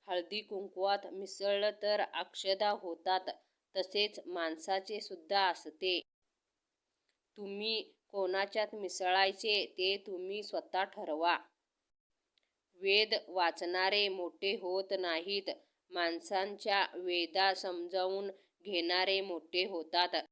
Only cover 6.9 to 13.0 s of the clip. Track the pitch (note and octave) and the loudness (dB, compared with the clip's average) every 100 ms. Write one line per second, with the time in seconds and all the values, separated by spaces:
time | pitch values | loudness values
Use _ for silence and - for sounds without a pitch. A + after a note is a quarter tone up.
6.9 | _ _ _ _ - G3+ G3 G#3+ A3 - | _ _ _ _ -14 -10 -6 -2 -4 -6
7.9 | _ _ G3+ F#3 F#3+ G3 A3 G#3+ G#3+ F#3 | _ _ -2 0 0 0 0 -2 -4 -8
8.9 | - F#3 F#3 G3 G3 A3+ G#3 E3 - F#3 | -2 4 6 4 2 0 0 0 0 0
9.9 | G3 G3 F#3 F#3 G3+ G3+ F3+ - F3+ G3+ | 0 -4 -8 -6 -6 -4 -6 -2 -2 -2
10.9 | G#3 F#3 D3+ E3+ E3 - _ _ _ _ | -4 -6 0 2 0 -2 _ _ _ _
11.9 | _ _ _ _ _ _ _ _ F3+ F#3+ | _ _ _ _ _ _ _ _ _ 4
12.9 | G3+ | 4